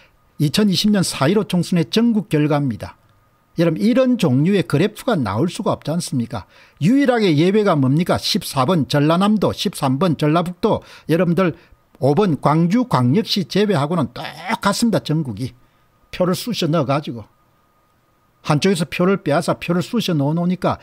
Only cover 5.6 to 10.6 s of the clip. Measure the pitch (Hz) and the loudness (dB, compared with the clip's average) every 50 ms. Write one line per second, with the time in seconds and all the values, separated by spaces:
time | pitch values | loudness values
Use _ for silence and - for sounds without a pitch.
5.6 | 190 196 123 - - 143 156 175 - - 151 127 113 - 131 98 - _ _ - | -4 -4 -4 -4 -4 -6 -4 -4 -4 -4 -4 -4 -4 -4 -8 -12 -12 _ _ -20
6.6 | - _ _ - 139 190 262 277 285 254 247 233 208 185 151 139 170 190 196 220 | -20 _ _ -2 2 2 4 4 4 2 2 2 2 2 2 4 2 4 2 2
7.6 | 208 202 165 143 131 127 143 160 180 - 147 117 - - - 190 - - - 139 | 2 2 2 2 2 2 2 0 0 0 -2 -2 -2 -2 -4 -4 -4 -4 -2 -2
8.6 | 127 143 185 160 127 - - 143 143 156 165 180 196 208 214 196 180 123 98 - | 0 0 0 0 0 0 0 2 2 2 2 2 2 2 0 2 0 -2 -2 -2
9.6 | - 202 - - 147 131 131 139 190 180 143 - 156 151 156 170 147 180 180 - | -6 -6 -4 -2 -2 -2 0 0 0 0 0 0 0 0 0 0 -2 -4 -6 -2